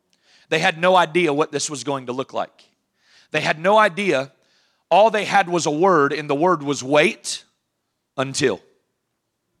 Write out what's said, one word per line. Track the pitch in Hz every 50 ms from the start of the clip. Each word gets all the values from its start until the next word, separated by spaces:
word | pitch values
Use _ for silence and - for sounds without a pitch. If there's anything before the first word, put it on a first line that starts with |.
| _ _ _ _ _ _ _ _ _ _
They | 156 160
had | 165 190 170 160
no | 170 180 185
idea | 180 170 160 151 180 175 156
what | 143 143 156 156
this | 147 139 - -
was | 151 131 117
going | 139 139 135 127 120
to | 123
look | 131 131 - -
like. | 110 90 - _ _ _ _ _ _ _ _ _ _ _ _ _ _ _ _
They | - 151
had | 139 170 170 151
no | 165 190 208 220
idea. | 214 208 160 175 202 185 156 131 135 135 _ _ _ _ _ _ _ _ _ _ _ _
All | 165 185 208 226
they | 196 214 190
had | 135 165 202 190 175
was | 175 170 135 160
a |
word, | 147 151 175 196 185 156 139 143 147
and | 147 151 147
the | 143
word | 143 160 185 180 156 143
was | 143 143 113 123
"wait | 131 143 147 160 208 220 - - - - - - _ _ _ _ _ _ _ _ _ _ _ _ _ _ -
until." | 131 135 131 - - 123 98 87 - _ _ _ _ _ _ _ _ _ _ _ _ _ _ _ _ _ _ _